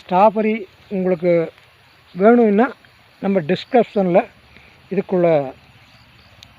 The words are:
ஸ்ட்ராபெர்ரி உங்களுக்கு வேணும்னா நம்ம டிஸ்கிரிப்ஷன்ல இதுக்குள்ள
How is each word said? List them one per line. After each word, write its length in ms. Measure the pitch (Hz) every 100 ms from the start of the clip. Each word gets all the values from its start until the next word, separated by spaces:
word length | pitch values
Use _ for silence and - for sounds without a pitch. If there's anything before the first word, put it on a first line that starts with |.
ஸ்ட்ராபெர்ரி 600 | - 185 214 208 214 220 190 _ -
உங்களுக்கு 640 | 196 185 175 175 170 160 - _ _ _ _ _
வேணும்னா 580 | 175 208 240 220 202 254 - _ _ _ _
நம்ம 200 | 185 196
டிஸ்கிரிப்ஷன்ல 840 | 147 185 - 247 - 214 185 180 247 _ _ - - _ -
இதுக்குள்ள 640 | 185 - 180 170 151 131 - _ _ _ _ _ _ _ _ -